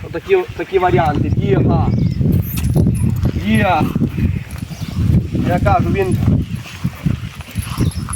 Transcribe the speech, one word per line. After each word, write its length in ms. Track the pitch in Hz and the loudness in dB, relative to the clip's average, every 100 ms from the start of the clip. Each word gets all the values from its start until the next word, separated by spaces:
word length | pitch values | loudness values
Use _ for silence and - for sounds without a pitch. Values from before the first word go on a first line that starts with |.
отакі, 360 | - - - 381 - - | -8 -10 2 2 2 -6
такі 220 | 170 - | -2 2
варіанти. 540 | 185 - - - - - | 4 4 2 0 0 0
Є, 200 | - 127 - | 2 2 4
га. 200 | - - 104 - - - - - - - - - - - - - - 202 | 2 2 2 0 2 2 2 0 -2 0 2 2 2 0 0 -2 -2 0
Є. 360 | 214 202 160 - - - - - - - - - - - - - - - - 170 | 2 4 2 0 0 -2 0 0 -2 -6 -10 -10 -10 -6 0 2 2 2 -2 0
Я 80 | 180 | 2
кажу, 320 | 202 185 170 | 2 2 2
він 280 | 190 185 - - - - - - - - - - - - - - - - - - - - | 0 0 2 2 2 0 -6 -10 -8 -8 -4 -4 -4 -6 -12 -10 -8 -6 -2 -2 -2 -6